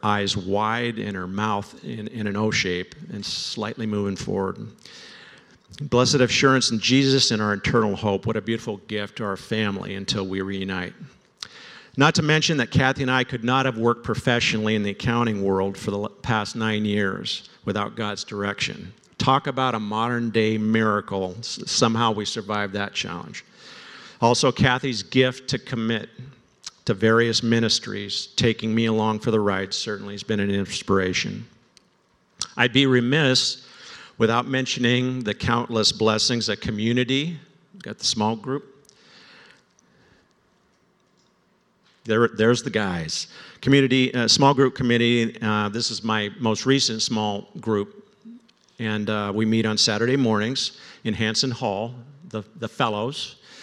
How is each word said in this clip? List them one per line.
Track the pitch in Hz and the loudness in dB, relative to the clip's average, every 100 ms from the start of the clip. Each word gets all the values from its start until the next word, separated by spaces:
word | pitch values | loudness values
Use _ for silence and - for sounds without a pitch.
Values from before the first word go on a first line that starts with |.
eyes | 107 104 101 104 | 0 0 0 -2
wide | 90 98 107 117 120 110 | -2 0 0 0 -2 -4
and | 104 98 | -6 -6
her | 90 | -6
mouth | 95 107 104 101 - | -4 -2 -2 -6 -14
in, | - 117 107 | -12 -10 -10
in | 113 104 | -6 -4
an | 101 | 0
O | 110 | 0
shape | 104 95 87 90 - - | 0 -2 -4 -6 -14 -14
and | 104 101 | -10 -8
slightly | - - - 101 - 110 | -8 -8 -6 -6 -6 -4
moving | 104 101 | -2 -2
forward. | 95 - 98 95 92 110 - - - - - - - _ - _ - | -4 -4 -2 -4 -6 -12 -16 -20 -20 -20 -20 -20 -20 _ -20 _ -14
Blessed | 147 120 127 139 | -2 2 4 4
assurance | 123 - 139 131 - | 4 4 4 4 2
in | 113 | 0
Jesus | 104 131 135 135 - | 2 4 4 4 2
and | 110 | 2
our | 104 | 0
eternal | 101 - 120 107 95 | 0 0 2 2 0
hope. | 107 95 | 0 0
What | 107 107 | 0 -4
a | |
beautiful | 101 113 - 101 - | -2 -4 -4 -8 -6
gift | 104 101 - | -6 -6 -6
to | |
our | 107 95 | -6 -6
family | - 110 104 98 95 98 | -4 0 0 -2 -6 -8
until | 95 107 95 | -4 -4 -2
we | 95 | -4
reunite. | 95 95 95 92 90 - 139 _ _ - - - - - - - | -4 -4 -4 -4 -6 -10 -20 _ _ -18 -18 -16 -20 -20 -12 4
Not | 147 165 | 4 4
to | |
mention | 151 156 - 151 | 2 2 2 0
that | 113 | 2
Kathy | - 131 135 | 2 2 0
and | 131 | 0
I | 131 | 0
could | 127 123 | 0 -4
not | 117 131 131 | 0 2 0
have | 113 | 0
worked | 117 117 | 0 0
professionally | - 104 - 120 - 110 110 110 | -2 -2 2 2 2 0 0 0
in | |
the | 101 | -2
accounting | 98 127 120 117 104 | -4 -2 0 0 0
world | 98 95 95 95 | 0 0 0 -4
for | - | -6
the | 101 | -4
l-, | 107 | -6
past | - - 110 101 | -10 -2 -2 -2
nine | 117 110 107 | -4 -2 0
years | 107 104 98 95 90 - - - | 0 0 -2 -4 -8 -8 -10 -12
without | - 104 104 113 | -6 -4 -4 -6
God's | 107 101 | -6 -6
direction. | - 104 101 101 - - 92 - _ - | -8 -6 -4 -4 -6 -6 -14 -18 _ -4
Talk | - 135 147 | 2 2 0
about | 127 131 | -2 -2
a | 113 | -2
modern | 104 107 120 120 117 | -4 -2 -2 -2 0
day | 113 110 110 | 2 2 2
miracle. | 107 110 110 104 - 98 92 95 | 2 2 4 2 -2 -4 -4 -6
S-, | - - | -10 -10
somehow | - - 120 113 117 | -4 2 2 4 0
we | 107 101 | 0 -4
survived | 113 98 104 101 | -6 -4 -4 -4
that | 101 101 | -4 -6
challenge. | - 92 87 - - - - - - - - - - | -4 -6 -8 -12 -16 -18 -20 -20 -20 -20 -20 -20 0
Also, | 120 120 135 | 2 4 2
Kathy's | - 127 127 139 110 | 4 4 4 -2 -6
gift | 98 131 127 127 - | -2 4 4 2 -6
to | 139 | -6
commit | - 113 113 113 - - 127 - _ _ - _ | -4 -4 -2 -2 -6 -16 -20 -20 _ _ -20 _
to | - | -4
various | 101 110 113 117 110 | 2 4 6 4 2
ministries, | 117 117 113 - 107 101 101 - - - | 2 2 4 0 -2 -10 -6 -8 -6 0
taking | 117 110 110 | 2 2 0
me | 113 | 0
along | 113 110 110 107 | 2 2 2 0
for | 120 | 2
the | 107 | 2
ride, | 104 95 95 | 2 0 -2
certainly | - - 101 101 | -6 -6 -8 -8
has | 101 | -12
been | - 104 | -4 0
an | 101 | 2
inspiration. | 98 95 - - 98 92 90 - 101 113 _ _ _ _ _ _ _ _ - - - | 0 -2 -6 0 2 2 0 -2 -6 -12 _ _ _ _ _ _ _ _ -12 -10 0
I'd | 120 | 2
be | 131 | 4
remiss | 135 127 120 151 139 127 - - - - - - - - | 4 4 4 2 4 2 0 -6 -16 -20 -20 -20 -18 0
without | 113 117 123 | 2 2 0
mentioning | 131 123 - 120 123 127 127 | -2 -2 0 2 2 0 -2
the | 107 | -4
countless | 104 139 120 117 113 101 | -4 0 0 0 0 0
blessings | - 110 107 - 120 110 | 2 2 2 0 0 -2
that | 101 | -4
community, | - 104 113 120 123 135 165 160 - _ _ 190 | -4 -2 0 0 0 0 -2 -8 -14 _ _ -18
got | - 110 | -14 -6
the | |
small | - 117 107 113 | -4 0 0 0
group. | 127 139 - - _ _ _ - - - - - _ _ _ _ _ _ _ _ _ _ _ _ _ _ _ _ _ _ _ _ _ _ _ _ | -6 -8 -8 -20 _ _ _ -20 -20 -20 -20 -20 _ _ _ _ _ _ _ _ _ _ _ _ _ _ _ _ _ _ _ _ _ _ _ _
There, | 110 110 117 | 0 2 2
there's | 104 113 120 | 4 4 4
the | 127 | 2
guys. | 107 101 87 80 - - - - - | -2 -2 -4 -4 -6 -8 -14 -20 -6
Community, | 135 139 135 131 127 | 4 6 6 4 2
uh, | 123 113 | 0 2
small | - 135 | 6 6
group | 139 131 - | 6 4 2
committee, | 123 117 117 120 113 - | 2 4 4 4 2 -2
uh, | 110 107 104 | 0 0 0
this | 110 113 | -2 -4
is | 101 | -4
my | 110 110 104 101 | -2 -2 -2 -2
most | 117 104 | -2 0
recent | 127 135 - 113 | 2 2 2 -2
small | - 113 107 101 - - | -2 0 -2 -4 -10 -10
group, | 113 104 104 - - _ - - _ _ _ - | -2 -2 -2 -10 -20 _ -20 -20 _ _ _ -8
and, | 110 107 104 | -4 -2 -2
uh, | 107 101 | -2 -2
we | 104 | 0
meet | 110 113 110 | 2 2 2
on | 107 | 2
Saturday | - 104 117 139 | 2 2 2 2
mornings | 120 107 110 135 - - - - | 2 2 0 -2 -6 -10 -20 -10
in | 117 | -6
Hanson | 104 110 110 135 | -2 -2 0 -4
Hall, | 117 120 98 117 123 127 139 - | -2 -2 -2 -4 -8 -18 -20 -10
the, | 107 104 - | -10 -10 -10
the | 113 | -10
fellows. | - 120 104 120 143 - - - - | -2 0 0 -4 -6 -12 -14 -20 -20